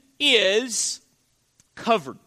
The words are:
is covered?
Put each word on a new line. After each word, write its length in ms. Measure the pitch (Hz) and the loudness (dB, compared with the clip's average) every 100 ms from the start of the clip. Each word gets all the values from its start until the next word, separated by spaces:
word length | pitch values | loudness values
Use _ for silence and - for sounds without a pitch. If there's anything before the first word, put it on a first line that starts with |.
| _ - | _ -4
is 840 | 285 233 190 208 254 214 - - _ _ _ _ _ _ _ | 2 2 4 0 -2 -4 -6 -8 _ _ _ _ _ _ _
covered? 460 | - 226 220 135 - | -6 0 0 -2 -14